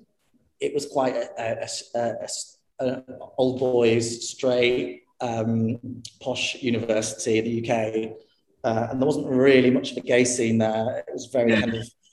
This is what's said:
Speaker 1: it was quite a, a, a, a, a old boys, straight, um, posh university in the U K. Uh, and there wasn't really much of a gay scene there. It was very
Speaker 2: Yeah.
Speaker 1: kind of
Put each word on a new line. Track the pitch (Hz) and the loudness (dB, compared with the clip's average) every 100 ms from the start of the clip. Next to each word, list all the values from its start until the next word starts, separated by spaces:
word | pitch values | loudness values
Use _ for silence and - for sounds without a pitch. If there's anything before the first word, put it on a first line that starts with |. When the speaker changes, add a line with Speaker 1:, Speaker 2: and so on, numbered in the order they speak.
| _ _ _ _ _ - | _ _ _ _ _ -8
Speaker 1:
it | 139 143 | -4 -4
was | - | -4
quite | 143 131 117 | -2 0 -2
a, | 117 - | -6 -6
a, | 113 113 - - - 120 | -6 -4 -6 -10 -6 -4
a, | 117 110 - - - _ _ - | -4 -4 -8 -10 -12 _ _ -6
a, | 131 | -4
a | 127 - 127 - - | -4 -10 -18 -10 0
old | 127 127 | 0 2
boys, | 127 123 117 117 117 - - | 0 4 4 4 0 -6 -10
straight, | - 131 123 123 123 - - _ - | -4 0 2 2 0 -4 -10 _ -8
um, | 123 113 113 113 113 131 127 113 - - | -4 -2 0 0 0 -2 -8 -14 -16 -10
posh | 131 123 - - | -6 -4 -4 -2
university | 135 117 113 107 110 - 120 110 | -2 -2 0 0 -2 -4 0 2
in | 117 | 2
the | 117 | -2
U | |
K. | 117 117 110 110 110 - _ _ _ _ | 0 0 0 -2 -4 -10 _ _ _ _
Uh, | 123 113 117 | -2 0 -2
and | 131 | 0
there | 135 | 0
wasn't | 143 143 | 0 0
really | 127 135 131 123 | 4 6 8 6
much | 127 - | 4 0
of | - | -8
a | |
gay | - 123 | 0 2
scene | 127 - 113 113 | 4 2 2 2
there. | 110 110 113 135 - | 2 0 -2 -4 -8
It | |
was | - - | -10 -4
very | 131 117 | 0 4
Speaker 2:
Yeah. | 107 | 2
Speaker 1:
kind | 107 113 | 2 -4
of | 113 _ _ | -8 _ _